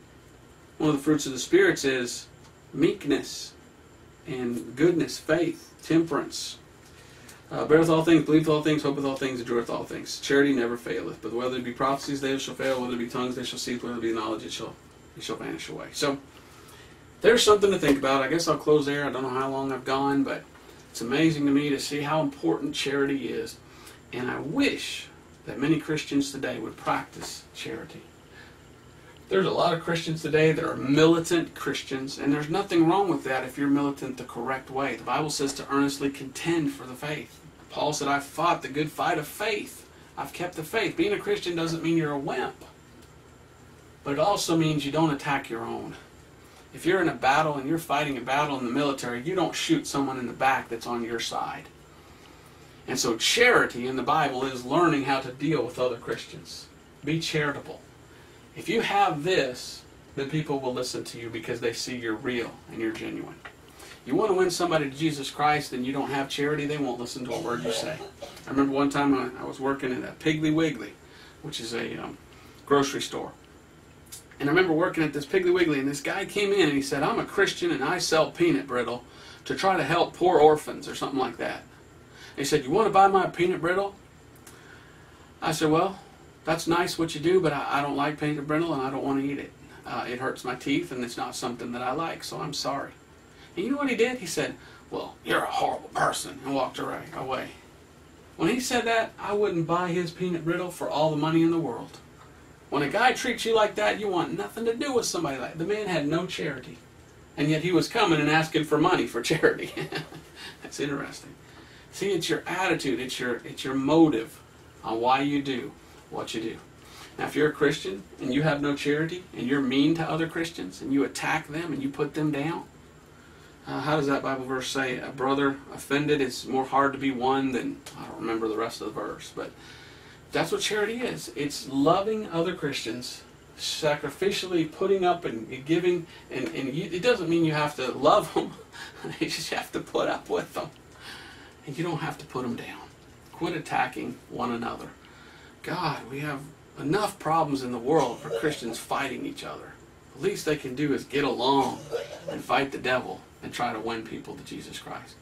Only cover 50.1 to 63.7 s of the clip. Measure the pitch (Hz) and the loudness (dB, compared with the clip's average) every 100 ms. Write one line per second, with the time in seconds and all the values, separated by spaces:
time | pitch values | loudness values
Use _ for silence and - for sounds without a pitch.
50.1 | 127 120 123 131 120 120 117 127 120 117 | -2 -6 0 2 2 -2 -8 -4 -4 -4
51.1 | 113 - 123 - - - - - - - | -4 -4 -4 -6 -8 -14 -20 -20 -20 -20
52.1 | - - - - - - - - - - | -20 -20 -20 -20 -20 -20 -18 -6 -2 0
53.1 | - - - 247 185 - 120 127 131 120 | 0 2 6 6 6 4 -2 -4 -2 2
54.1 | 151 143 127 131 123 123 156 170 143 131 | 2 2 -2 -4 -6 0 2 4 2 0
55.1 | 160 127 131 147 143 113 - 127 117 - | -2 -4 -4 0 0 -2 -2 -2 -2 -8
56.1 | 113 - - - - - - - - 143 | -8 -10 -16 -16 -18 -18 -20 -20 -10 -4
57.1 | 160 - 156 147 127 - - - - - | -2 0 -2 -2 -4 -12 -16 -20 -20 -20
58.1 | - - - - - - 226 - 202 190 | -20 -20 -20 -18 -10 -2 0 2 4 4
59.1 | 156 165 175 131 123 - - - - - | 2 2 2 0 -4 -12 -14 -18 -20 -12
60.1 | - 139 156 151 139 127 123 123 117 - | -6 -2 -2 -2 -2 -2 -4 -4 -6 -8
61.1 | 120 117 117 113 120 120 113 - 123 117 | -10 -10 -8 -6 -4 -2 -4 -6 -6 -4
62.1 | 110 120 120 113 - - - 113 110 113 | -4 -2 -2 -4 -10 -14 -4 -4 -4 -6
63.1 | 110 - - - - - | -8 -10 -14 -18 -20 -20